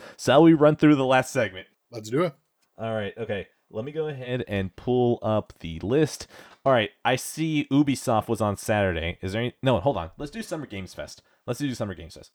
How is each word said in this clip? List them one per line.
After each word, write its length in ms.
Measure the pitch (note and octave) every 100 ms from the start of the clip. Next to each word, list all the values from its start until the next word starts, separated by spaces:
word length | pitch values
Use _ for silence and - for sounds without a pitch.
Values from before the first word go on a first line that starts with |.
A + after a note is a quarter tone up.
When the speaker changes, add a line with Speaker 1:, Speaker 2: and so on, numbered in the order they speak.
| - -
Speaker 1:
Shall 240 | - C3+
we 100 | E3
run 220 | D#3+ D3 D3+
through 200 | D3+ D3
the 100 | C3
last 260 | C3 B2
segment? 340 | C3+ G#2+ F#2 - _ _
Speaker 2:
Let's 200 | A#2 G#2+
do 120 | C3
it. 120 | F3 - _ _ _ -
Speaker 1:
All 180 | A2+
right, 200 | A2 G2+ -
okay. 320 | A2 G2+ E2+ _ _
Let 140 | G2+
me 80 | C3
go 160 | D3+ D#3
ahead 360 | C3+ B2+ B2+ -
and 260 | G2+ F#2+ -
pull 420 | - B2 A#2+ A#2+
up 300 | A2 G#2+ - -
the 180 | E2 E2
list. 460 | F2+ C#3 D#3 - - - - -
All 80 | C3+
right, 180 | B2+ G#2 _
I 120 | A#2+ B2+
see 500 | - - D#3+ D3+ -
Ubisoft 580 | C3+ C#3+ B2+ - A2 -
was 120 | A2+
on 160 | G#2+ G2
Saturday. 640 | - G#2+ G2 E2 E2 F2
Is 120 | F#2+
there 100 | G#2+
any? 120 | A#2+ -
No, 160 | C3 A#2+
hold 160 | C#3 G#2
on. 120 | E2 -
Let's 140 | D3
do 100 | A3+
Summer 220 | A3 D#3+ C#3
Games 280 | G2 F#2
Fest. 280 | - - - _ _ -
Let's 140 | B2
do 140 | C#3+
Summer 200 | A#2+ G#2+
Games 200 | F2 E2
Fest. 160 | - -